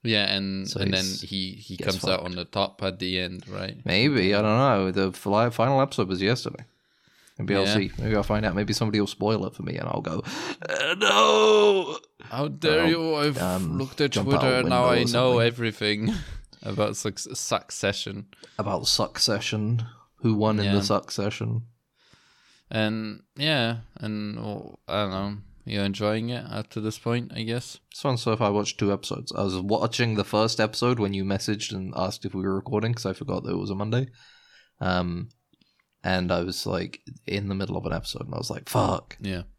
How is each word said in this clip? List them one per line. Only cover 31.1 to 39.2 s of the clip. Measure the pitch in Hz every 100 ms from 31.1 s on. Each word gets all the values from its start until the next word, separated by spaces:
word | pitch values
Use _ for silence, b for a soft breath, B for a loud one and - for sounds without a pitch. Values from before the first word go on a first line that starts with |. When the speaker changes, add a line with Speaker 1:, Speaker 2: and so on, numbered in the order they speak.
Speaker 2:
you | 98
messaged | 98 98 - 104 -
and | 95 95 -
asked | 92 -
if | 98
we | 98
were | 95
recording, | 95 - 107 113
'cause | 117 -
I |
forgot | 95 - 92
that | -
it | 92
was | 98
a |
Monday. | 98 104 120 131 b b b b b b _
Um, | 92 92 90 87 104 _ _ _ _ _ _ _
and | - 92 90
I | 87
was, | 90 90 98
like, | 90 92 - - - -
in | 98 101
the |
middle | 95 98 92
of | 82
an |
episode, | - - - -
and |
I | -
was | -
like, | - -
"Fuck. | - 98 90 - -